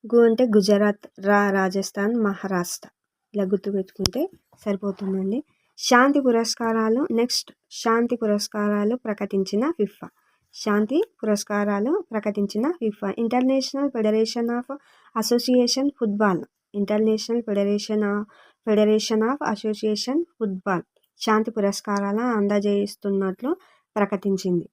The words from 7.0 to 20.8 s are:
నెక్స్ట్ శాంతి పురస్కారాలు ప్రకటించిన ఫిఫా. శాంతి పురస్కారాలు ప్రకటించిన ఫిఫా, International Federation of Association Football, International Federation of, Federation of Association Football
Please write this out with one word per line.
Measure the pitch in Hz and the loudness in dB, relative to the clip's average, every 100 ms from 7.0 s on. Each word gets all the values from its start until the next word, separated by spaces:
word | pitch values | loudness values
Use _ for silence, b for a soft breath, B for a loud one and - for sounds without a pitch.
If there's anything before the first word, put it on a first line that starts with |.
| 285 | 0
నెక్స్ట్ | 226 247 - - - _ | 0 0 -2 -8 -20 _
శాంతి | - 233 226 233 233 | -6 0 2 0 -2
పురస్కారాలు | 220 208 208 214 208 208 208 247 | 0 0 -2 -4 0 0 0 -2
ప్రకటించిన | 226 208 202 196 190 202 269 | -4 -6 -4 -2 -2 0 -2
ఫిఫా. | 339 202 _ 180 _ _ _ _ - | -2 -4 _ -20 _ _ _ _ -8
శాంతి | - 208 214 294 440 _ | 0 0 2 0 -2 _
పురస్కారాలు | 214 202 - 208 208 202 220 381 349 | -2 -2 -2 -2 0 0 0 -2 -2
ప్రకటించిన | 220 214 208 202 214 269 | -6 -4 -2 -2 0 -2
ఫిఫా, | 349 220 208 202 190 | -2 -4 -4 -6 -2
International | 233 247 254 269 262 277 277 | 0 2 2 0 -2 -4 -4
Federation | 247 214 220 226 240 233 | 0 0 2 0 -2 -4
of | 240 247 277 b b b 226 | -4 -6 -14 b b b -6
Association | 220 247 247 247 240 262 277 | 0 0 4 2 4 0 -2
Football, | - 220 202 214 175 - _ _ 202 | -2 -4 2 2 2 -4 _ _ -6
International | 196 214 220 220 - 233 | -2 2 2 0 -2 -4
Federation | 226 202 202 208 208 214 | -2 -2 0 0 -2 -2
of, | 208 208 208 b b b - | 0 -2 -6 b b b 0
Federation | 214 214 214 214 220 | 2 4 2 2 0
of | 220 285 302 | 0 0 -4
Association | 208 220 214 214 214 247 285 339 | -4 -4 -2 -2 -2 -2 -4 -4
Football | _ 220 185 202 180 | _ -6 -4 -2 -4